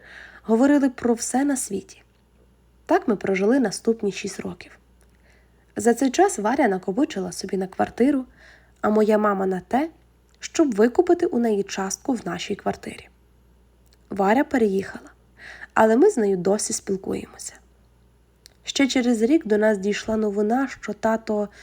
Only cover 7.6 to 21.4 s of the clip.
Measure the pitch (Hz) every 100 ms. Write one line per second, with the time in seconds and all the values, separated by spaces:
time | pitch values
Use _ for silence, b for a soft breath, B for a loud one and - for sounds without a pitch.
7.6 | 185 - 208 - 262 277 254 b b b
8.6 | b b 208 214 214 214 214 196 190 185
9.6 | - 247 320 - _ _ _ _ - -
10.6 | 294 196 240 240 359 349 339 240 233 202
11.6 | 196 - 190 - - 226 175 175 - 190
12.6 | 202 - - - - _ _ _ _ _
13.6 | _ _ _ _ _ 202 196 240 294 262
14.6 | 214 190 185 - - _ _ _ B B
15.6 | B - 220 233 403 269 202 190 180 214
16.6 | - - - 190 - 82 - - - -
17.6 | _ _ _ _ _ _ _ _ - _
18.6 | - - 269 262 240 226 233 320 202 214
19.6 | 214 208 196 196 - 220 214 202 208 254
20.6 | 269 - - - 220 220 226 208